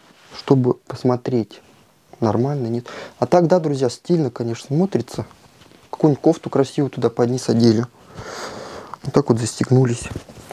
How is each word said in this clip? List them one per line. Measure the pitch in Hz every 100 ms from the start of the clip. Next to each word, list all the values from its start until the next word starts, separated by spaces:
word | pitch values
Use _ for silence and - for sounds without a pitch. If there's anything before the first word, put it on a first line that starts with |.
| _ _ _ -
чтобы | - 139 123 -
посмотреть, | - 127 127 127 123 127 104 - - _ _ _ _ -
нормально, | 113 104 127 147 117
нет. | 120 120 - - -
А | -
так, | 180 170
да, | 180
друзья, | 156 139 131
стильно, | - - 175 143
конечно, | - 117 117 -
смотрится. | 139 190 - 117 - 110 - - _ - - _
Какую-нибудь | - 160 139
кофту | 156 160 -
красивую | 135 135 - 139
туда | - 117
под | - 120
низ | 127 -
одели. | 117 117 113 120 _ - - - - - - - - - -
Вот | -
так | - 143
вот | 117
застегнулись. | 117 - - 127 131 120 - - - - -